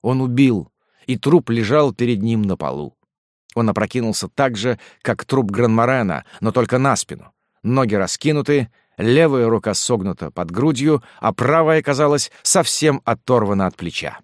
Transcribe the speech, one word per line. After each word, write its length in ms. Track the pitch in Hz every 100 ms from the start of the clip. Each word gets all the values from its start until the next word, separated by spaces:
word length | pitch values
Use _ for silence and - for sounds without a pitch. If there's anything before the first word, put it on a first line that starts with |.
Он 180 | 110 131
убил, 520 | 127 120 139 107 - _ _ _ -
и 100 | 127
труп 340 | 139 170 123
лежал 420 | 117 104 147 147
перед 300 | 101 120 113
ним 200 | 110 113
на 140 | 101 90
полу. 400 | 71 69 76 _ _ _ _ _ _
Он 140 | - 113
опрокинулся 600 | 104 104 127 113 107 -
так 280 | - 135 110
же, 220 | 120 117 - _
как 220 | - 110
труп 260 | - 135 110
Гранморена, 760 | 101 120 113 120 131 104 73 - -
но 120 | 107
только 260 | 127 113 127
на 180 | 135 120
спину. 360 | - - - _ _ _
Ноги 320 | 107 131 123
раскинуты, 760 | 101 92 - 151 151 139 147 120 _ _ -
левая 520 | 107 135 165 135 117
рука 260 | 113 107
согнута 560 | 95 - 120 95 85 82
под 200 | - 85
грудью, 520 | 87 147 131 143 147 - -
а 120 | -
правая, 480 | 92 117 160 160 160
казалось, 500 | 143 139 147 147 - -
совсем 580 | - - - - 156 135
оторвана 600 | - 113 - 123 104 98 92
от 100 | -
плеча. 420 | 87 - 73 -